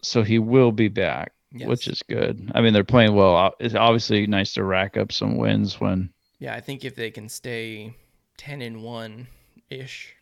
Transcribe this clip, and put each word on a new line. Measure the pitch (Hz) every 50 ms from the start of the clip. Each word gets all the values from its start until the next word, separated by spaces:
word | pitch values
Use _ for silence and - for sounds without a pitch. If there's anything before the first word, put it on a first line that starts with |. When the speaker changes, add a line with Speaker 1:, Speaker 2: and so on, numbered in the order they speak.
Speaker 1:
so | - - - 120 110
he | 104 113 113
will | 110 110 120 131 127 120
be | 110 107 113 107
back, | 101 101 95 82 67 65 80 - _ _ _ _
which | - 120 117 113 123 123 -
Speaker 2:
Yes. | - - -
Speaker 1:
is | -
good. | _ 113 117 - - - 107 - - -
I | -
mean, | 113 113 110
they're | 104 98
playing | - 117 123 113 107 104
well. | 101 98 95 87
O-, | 85 92 98 - _
it's | - 120 113
obviously | 107 110 117 117 113 113 - 110 104 104
nice | 104 107 98 98 - -
to | - 98
rack | 95 95 92 95 98 _ 110
up | 104 110
some | - - 110 107 113 123
wins | 117 110 107 107 104 98 - -
when | 104 101 95 92 95 90 _ _ _ _ _ _
Speaker 2:
Yeah, | - 131 113
I | 113
think | - - 139 131 -
if | 135 113
they | - 117 110
can | 107 117 107 110
stay | - - _ 131 120 117 113 113 110 107 107 113 120 - _ _ _ _ _ _ _ -
ten | - 143 143 143 123
and | 117 113 113
one-ish, | 110 113 120 117 113 113 107 110 123 123 - _ _ _ _ _ _ _ 139 131 131 135 - - - - - _